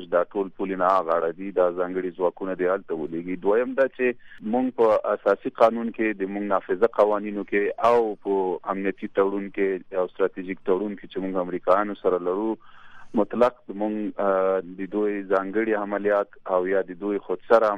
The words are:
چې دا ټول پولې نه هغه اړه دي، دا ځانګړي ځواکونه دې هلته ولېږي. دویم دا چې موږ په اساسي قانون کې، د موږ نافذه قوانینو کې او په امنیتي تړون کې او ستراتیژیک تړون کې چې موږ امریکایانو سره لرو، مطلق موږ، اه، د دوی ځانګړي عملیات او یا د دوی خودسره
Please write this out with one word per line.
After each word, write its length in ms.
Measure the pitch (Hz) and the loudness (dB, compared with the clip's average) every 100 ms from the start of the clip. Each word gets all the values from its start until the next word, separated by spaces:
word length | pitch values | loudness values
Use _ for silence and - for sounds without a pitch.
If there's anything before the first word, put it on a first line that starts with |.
چې 80 | 87 87 | 0 0
دا 60 | 87 | 0
ټول 180 | 104 95 - | -2 -6 -4
پولې 180 | 98 92 | -6 0
نه 80 | 90 95 | 2 2
هغه 160 | 82 85 | 2 0
اړه 140 | 82 85 | 0 -4
دي، 80 | 95 95 | -4 0
دا 60 | 90 87 | 2 0
ځانګړي 320 | 90 92 90 82 | -4 -4 -6 -2
ځواکونه 360 | 87 - 95 90 | -2 -2 -6 -2
دې 80 | 90 | 0
هلته 200 | 98 90 82 | -2 -2 -6
ولېږي. 380 | 76 82 87 90 92 | -6 -6 -6 -4 0
دویم 260 | 107 127 131 | 2 0 0
دا 80 | 135 - | 0 0
چې 100 | 127 120 - - 104 | -2 -2 -10 -12 -4
موږ 140 | 120 127 123 | -2 -2 2
په 60 | 113 104 - | 4 4 2
اساسي 380 | 104 104 98 135 - | -2 -4 -8 -8 4
قانون 280 | 113 117 117 107 | 4 4 -4 -2
کې، 240 | 110 98 | -2 -2
د 100 | 95 | -4
موږ 100 | 101 104 | -4 -2
نافذه 380 | 95 - 92 113 - | -2 0 0 2 4
قوانینو 460 | 104 104 104 104 95 | 4 2 -2 -6 -2
کې 120 | 101 101 - 113 | 0 0 0 4
او 240 | 120 110 104 101 | 4 2 -2 -2
په 80 | 98 92 85 - | 0 0 -2 -4
امنیتي 360 | 95 98 95 107 - | -4 -4 -4 -4 0
تړون 320 | 98 101 98 98 | 0 0 -6 -2
کې 420 | 98 92 - 95 | 0 -2 -4 -2
او 40 | 90 | -2
ستراتیژیک 480 | - 95 - 90 95 - | 0 -2 -2 -8 -6 -2
تړون 260 | 92 104 98 | 0 -2 -8
کې 60 | 87 | -10
چې 60 | 92 | -8
موږ 100 | 95 92 90 | -4 -4 -4
امریکایانو 520 | 90 - 95 104 98 | -2 2 2 2 -2
سره 180 | 98 90 87 | 0 0 0
لرو، 220 | 95 110 110 - - - - - 113 | -2 -2 -4 -10 -20 -20 -18 -6 -2
مطلق 380 | 101 110 120 - - 98 | -2 2 2 2 -8 -6
موږ، 140 | 107 107 104 - 101 | -4 -4 -6 -2 0
اه، 340 | 95 95 95 87 92 | 2 2 0 -4 -10
د 160 | 95 | -6
دوی 240 | 101 104 101 95 | -2 -2 -2 -2
ځانګړي 400 | 95 95 101 113 104 | -2 0 -2 0 0
عملیات 580 | 101 101 104 101 101 - - | -2 -2 2 2 0 -6 -2
او 80 | 92 92 95 | 0 2 0
یا 100 | 90 | -2
د 80 | 87 | -6
دوی 220 | 101 101 - | -4 -4 -4
خودسره 480 | 113 - 113 110 | -6 4 4 4